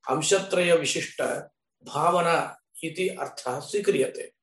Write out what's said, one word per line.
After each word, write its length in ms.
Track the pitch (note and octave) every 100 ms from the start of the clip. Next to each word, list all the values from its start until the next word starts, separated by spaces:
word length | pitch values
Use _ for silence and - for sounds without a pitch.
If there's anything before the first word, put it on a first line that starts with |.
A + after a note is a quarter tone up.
| -
अंशत्रयविशिष्ट 1300 | D3+ - F#3+ F#3 - F3 E3 D3 E3 - - B2+ - - _ _ _
भावना 760 | - C#3+ E3 F3 E3+ D#3+ - - _ -
इति 240 | D#3+ D#3 F#3
अर्थः 520 | F#3 C#3 - B2+ C3
स्वीक्रियते। 720 | - G#3 G3+ D3+ - - - _